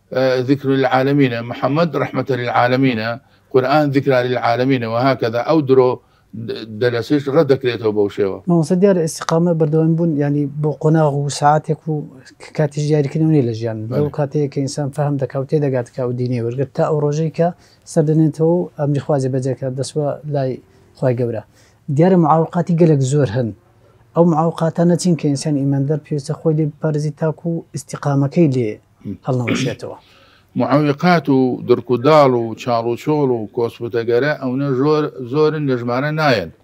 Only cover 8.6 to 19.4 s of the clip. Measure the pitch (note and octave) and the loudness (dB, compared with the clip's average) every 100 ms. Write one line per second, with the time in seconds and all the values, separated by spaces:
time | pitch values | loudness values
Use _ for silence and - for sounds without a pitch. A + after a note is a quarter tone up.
8.6 | D3+ F#3 G3+ F#3 D#3+ - - E3 F3 E3 | 2 2 2 2 0 -6 -2 0 2 2
9.6 | D#3 D#3 D#3+ E3 E3+ D3 C#3+ D3 C#3+ C#3+ | 2 2 2 2 0 0 0 0 -2 -2
10.6 | D3+ C#3+ D#3 D#3+ D3+ C#3+ C#3+ - D3 D3+ | -4 0 2 4 2 0 -4 0 2 2
11.6 | D3+ D3+ D#3+ D3+ - - - - - - | 0 -6 -6 -8 -8 -16 -20 -20 -10 -4
12.6 | D3+ D3 D3 D#3 C#3 D#3+ D#3+ D#3 A#2 A2 | -4 -2 0 0 0 0 2 4 2 -2
13.6 | A#2 A2+ A2 C#3 D3 D3 C#3+ D3+ C#3+ C#3+ | -6 -6 -4 -2 -2 -2 -2 -2 -2 -2
14.6 | C3+ - C#3+ C#3+ C#3+ C#3+ C3 C#3 C3+ D#3 | -4 -4 -6 -4 -2 -2 -4 -6 -2 0
15.6 | C#3+ C3 A#2+ - B2+ B2 B2 B2 A#2 B2 | 0 -2 -4 -4 -4 -2 -2 -2 -4 -4
16.6 | C#3 - D3+ D3+ D3 D3 D#3+ - E3+ F3 | -4 -2 -2 0 -2 -2 -4 -2 -2 -4
17.6 | _ _ - F3 D3 D#3 D#3+ C#3+ D#3+ F3 | _ _ -6 0 2 4 2 2 0 0
18.6 | - - C#3+ C#3+ C3+ D3 C3 C3 | -2 -4 -2 -2 0 0 0 -2